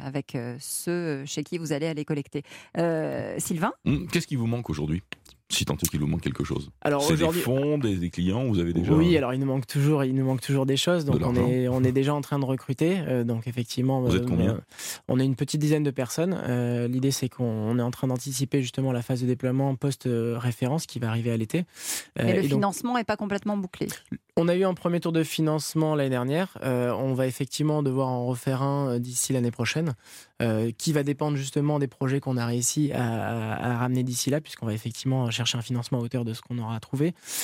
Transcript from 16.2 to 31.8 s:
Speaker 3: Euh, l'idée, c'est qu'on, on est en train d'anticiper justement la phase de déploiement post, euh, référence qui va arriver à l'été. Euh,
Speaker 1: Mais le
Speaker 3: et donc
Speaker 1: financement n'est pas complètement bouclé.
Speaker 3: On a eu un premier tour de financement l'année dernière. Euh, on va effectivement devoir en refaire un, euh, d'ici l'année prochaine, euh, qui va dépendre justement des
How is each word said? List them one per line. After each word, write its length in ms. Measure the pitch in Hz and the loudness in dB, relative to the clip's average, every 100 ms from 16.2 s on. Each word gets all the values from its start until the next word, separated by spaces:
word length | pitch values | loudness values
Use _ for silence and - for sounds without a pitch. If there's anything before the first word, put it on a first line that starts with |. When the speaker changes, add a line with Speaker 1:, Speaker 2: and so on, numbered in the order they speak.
| 180 175 | 0 0
Speaker 3:
Euh, 440 | - 123 120 120 120 | -2 0 0 0 0
l'idée, 220 | 127 135 | 0 0
c'est 200 | 131 123 | 0 -2
qu'on, 160 | - 120 | -2 -2
on 340 | 110 107 120 | 0 0 2
est 20 | |
en 80 | 120 | 0
train 160 | - 131 | 0 -2
d'anticiper 560 | 127 139 127 135 143 | -2 -4 -4 0 0
justement 300 | 127 - 135 | 0 -2 0
la 100 | 123 | 0
phase 200 | 113 127 | 0 0
de 40 | 123 | 0
déploiement 500 | 120 127 131 139 131 | 0 0 2 0 0
post, 300 | 143 131 127 | -2 -2 0
euh, 320 | 117 117 117 | 0 0 0
référence 480 | 120 - 127 160 - | -2 0 0 0 -4
qui 140 | 120 | -4
va 100 | 117 | -2
arriver 220 | 113 120 | 0 0
à 60 | 113 | 0
l'été. 280 | 107 165 180 - - - - - | 0 -2 -4 -8 -8 -8 -8 0
Euh, 60 | 117 | 2
Speaker 1:
Mais 80 | |
le 60 | - | 2
Speaker 3:
et 20 | |
donc 80 | 143 | 2
Speaker 1:
financement 420 | 139 202 - 240 247 | 2 2 0 -2 0
n'est 80 | |
pas 140 | 214 214 | 0 -2
complètement 400 | 208 202 208 202 | -2 -2 0 -2
bouclé. 300 | 185 - - - - - _ - | -4 -6 -6 -6 -12 -12 _ 2
Speaker 3:
On 120 | 170 | 4
a 60 | 180 | 4
eu 100 | 190 | 2
un 100 | 175 | 2
premier 240 | 175 175 | 0 0
tour 120 | 170 | 2
de 120 | 165 | 2
financement 720 | 156 - 156 156 - 160 156 151 | 2 2 2 2 0 0 2 2
l'année 160 | 135 | 2
dernière. 480 | 123 127 156 190 - | 2 2 0 -2 -4
Euh, 300 | 135 123 123 | 0 2 2
on 240 | 104 135 127 | 0 0 2
va 100 | 131 | 0
effectivement 560 | - 135 - 151 151 | -2 -4 0 0 2
devoir 260 | 139 131 131 | 2 0 0
en 200 | 127 123 | 0 -2
refaire 340 | 123 139 131 | -2 -2 0
un, 260 | 139 143 135 | 0 0 0
euh, 120 | 120 | -2
d'ici 340 | 123 123 - | -2 -4 0
l'année 180 | 131 120 | 0 0
prochaine, 440 | - 113 156 165 117 - - - - | 0 -2 -2 -2 -4 -12 -20 -16 -2
euh, 280 | 117 110 117 - | 0 2 0 -2
qui 160 | 165 | 0
va 80 | 151 | 2
dépendre 360 | 143 139 151 143 | 0 0 0 -2
justement 420 | 135 147 147 | -2 0 2
des 80 | 147 | 2